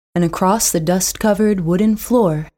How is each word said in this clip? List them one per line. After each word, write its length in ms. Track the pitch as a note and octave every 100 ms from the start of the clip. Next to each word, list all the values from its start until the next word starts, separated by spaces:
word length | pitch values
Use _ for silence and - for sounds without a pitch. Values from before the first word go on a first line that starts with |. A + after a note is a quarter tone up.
| _
and 100 | F3
across 480 | E3+ - F#3 A3 -
the 80 | F3
dust-covered 800 | D#3 F#3 - - A3 G3+ G#3+ G3
wooden 340 | D#3+ F3+ G#3+
floor 540 | G#3+ - A#3+ G3 D#3 D#3